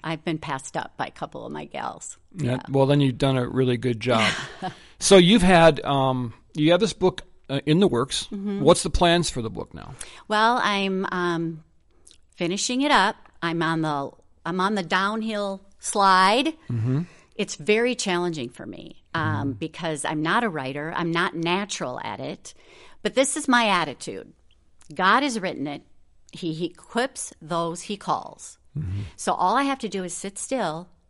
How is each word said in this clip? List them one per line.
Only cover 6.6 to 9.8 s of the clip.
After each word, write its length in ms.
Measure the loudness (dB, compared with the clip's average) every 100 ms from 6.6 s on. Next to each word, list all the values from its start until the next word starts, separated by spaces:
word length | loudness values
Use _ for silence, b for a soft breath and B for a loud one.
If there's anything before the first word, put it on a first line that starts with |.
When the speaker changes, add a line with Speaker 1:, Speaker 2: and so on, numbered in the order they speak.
| 4
Speaker 2:
have 60 | 4
this 140 | 2
book, 300 | 2 0 0 -8 -18 -8
uh, 100 | -4 2
in 140 | 4
the 60 | 4
works. 400 | 4 -2 -4 -8
Speaker 1:
Mm-hmm. 300 | -8 -6 2
Speaker 2:
What's 200 | 4 4
the 60 | 4
plans 400 | 2 4 4 0
for 120 | -4
the 80 | -6
book 240 | -8 -12
now? 200 | -14